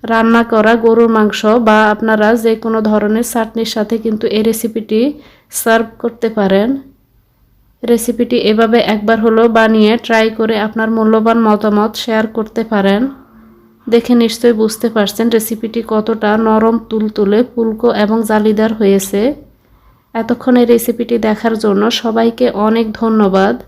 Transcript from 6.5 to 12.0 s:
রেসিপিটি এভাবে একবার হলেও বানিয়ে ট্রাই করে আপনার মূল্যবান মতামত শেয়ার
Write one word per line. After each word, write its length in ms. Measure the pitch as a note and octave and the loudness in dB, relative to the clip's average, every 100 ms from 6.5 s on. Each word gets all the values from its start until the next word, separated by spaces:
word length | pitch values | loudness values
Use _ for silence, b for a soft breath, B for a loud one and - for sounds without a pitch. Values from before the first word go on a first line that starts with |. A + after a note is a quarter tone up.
| F#3+ G#3+ C4+ - _ _ _ _ _ _ _ _ _ | 2 0 -4 -8 _ _ _ _ _ _ _ _ _
রেসিপিটি 540 | A#3 A#3 A3+ A3 A#3+ B3 | -2 -2 0 -4 -2 0
এভাবে 360 | G3+ G#3+ A3+ A#3 G3 | 0 0 2 2 0
একবার 320 | G#3 G#3 A3+ | -2 0 0
হলেও 280 | A3+ A3 A#3 | 2 2 2
বানিয়ে 420 | A3+ A3+ A3 G#3+ A#3 | 4 2 4 2 2
ট্রাই 300 | - A3+ A3 | 0 0 0
করে 260 | A3 A3 A3 | -2 -2 -2
আপনার 300 | G#3+ A3 A3 | -4 -4 -4
মূল্যবান 460 | A3+ A3 A3 A3 A#3 | 0 2 2 2 2
মতামত 500 | A3+ G#3 G#3+ G#3 G#3+ | 2 2 0 0 -2
শেয়ার 300 | A3 | -4